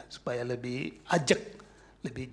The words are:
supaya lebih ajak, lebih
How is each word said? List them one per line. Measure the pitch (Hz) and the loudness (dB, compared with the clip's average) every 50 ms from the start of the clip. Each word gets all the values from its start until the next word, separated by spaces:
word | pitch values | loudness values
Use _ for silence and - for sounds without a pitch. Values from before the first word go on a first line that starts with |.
| - - | -10 -14
supaya | - - - - 123 120 120 123 | -14 -8 -4 -2 -2 0 0 0
lebih | 123 120 120 123 123 131 - - - - - - | -2 -2 -2 -4 -4 -2 -4 -4 -6 -8 -2 2
ajak, | 175 170 143 - 185 - - - - - - - - - - - - - - 160 | 2 4 8 6 6 6 4 -10 -14 -16 -18 -20 -20 -20 -20 -20 -20 -8 -8 -6
lebih | 120 131 131 127 | -6 -6 -8 -4